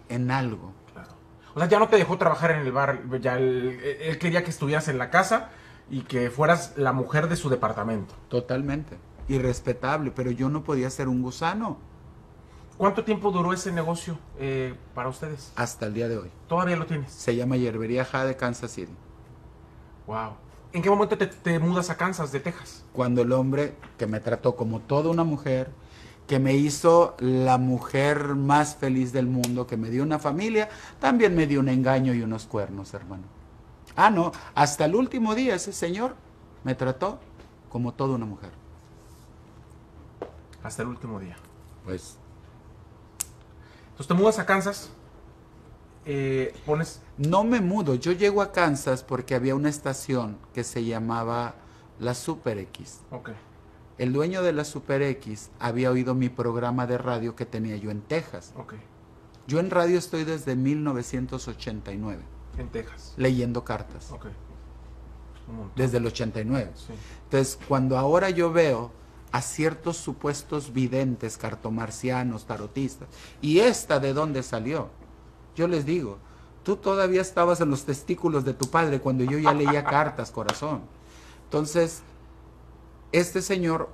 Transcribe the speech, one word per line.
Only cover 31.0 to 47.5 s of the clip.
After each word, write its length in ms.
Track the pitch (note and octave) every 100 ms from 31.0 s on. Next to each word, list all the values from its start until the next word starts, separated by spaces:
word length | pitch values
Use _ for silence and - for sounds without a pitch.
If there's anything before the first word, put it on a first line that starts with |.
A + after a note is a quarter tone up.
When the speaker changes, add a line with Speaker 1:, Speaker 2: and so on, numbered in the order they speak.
Speaker 1:
también 340 | C4+ B3 G#3+
me 120 | E3+ D3+
dio 100 | C#3
un 80 | C3+
engaño 460 | B2+ C3 C3 C3
y 80 | A#2+
unos 240 | A2 A2 -
cuernos, 480 | G#2+ G2 G2 G2
hermano. 300 | G2 - F#2+ F#2 - - - - - - -
Ah, 140 | G3+
no, 200 | F#3+ E3+ - -
hasta 300 | - D3 - D#3
el 80 |
último 400 | G3+ B3+ C4 A3
día 220 | A3 C4 F#3
ese 160 | G3
señor 420 | F#3 E3+ F#3+ B3+ - - - - -
me 100 | C3 B2+
trató 420 | C3 B2+ F#3+ A3 - - - - -
como 240 | B2 B2
toda 220 | - C3+
una 120 | B2+ A2+
mujer. 260 | F#2+ F#2 - - - - - - - - - - - - - - - - - - - - -
Speaker 2:
Hasta 200 | - -
el 60 | A#2+
último 300 | A#2+ A#2+ G#2
día. 180 | F#2 F2 - - - -
Speaker 1:
Pues. 320 | F#2+ F#2 - - - - - - - - - - - - - - - - - - -
Speaker 2:
Entonces 160 | - C3+
te 60 |
mudas 240 | F3+ G#3+ G#3+
a 80 | F3
Kansas, 440 | G3 F#3+ G3+ - - - - - - - - - - - - D3+
eh, 480 | C#3 C3+ C3 C3 -
pones 380 | D3 D3+ D#3+ - - -
Speaker 1:
No 260 | C#3+ F#3
me 160 | A3